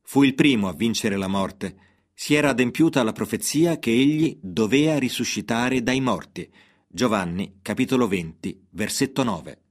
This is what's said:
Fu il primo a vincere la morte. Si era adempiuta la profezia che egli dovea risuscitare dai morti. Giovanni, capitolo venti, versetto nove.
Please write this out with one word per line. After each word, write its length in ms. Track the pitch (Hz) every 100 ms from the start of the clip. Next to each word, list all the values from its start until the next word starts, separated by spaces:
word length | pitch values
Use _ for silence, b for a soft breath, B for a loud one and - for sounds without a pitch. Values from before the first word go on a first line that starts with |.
Fu 220 | - 135
il 100 | 139
primo 340 | 135 147 117 98
a 60 |
vincere 440 | 76 113 107 110 98
la 100 | 95
morte. 480 | 98 95 - 98 - b b b -
Si 180 | -
era 160 | 147 147
adempiuta 540 | 120 123 120 160 143
la 80 | 113
profezia 640 | 107 107 107 - 147 170 165
che 140 | 117
egli 440 | 113 139 156 156 -
dovea 560 | 95 87 107 135 156 147
risuscitare 840 | 123 - 117 - 101 117 123 131
dai 180 | 117 131
morti. 480 | 135 90 - - 82 b b b b
Giovanni, 720 | - 123 107 87 87 98 -
capitolo 460 | - 104 127 131 117
venti, 520 | 92 82 80 101 - _
versetto 500 | 82 104 - 135 -
nove. 400 | 123 87 78 - _